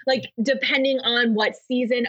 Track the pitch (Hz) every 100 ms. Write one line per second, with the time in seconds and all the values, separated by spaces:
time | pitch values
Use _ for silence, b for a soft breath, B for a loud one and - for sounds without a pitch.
0 | B 262 - - 220 269 - 277 269 262
1 | 233 240 240 214 208 208 - 247 240 247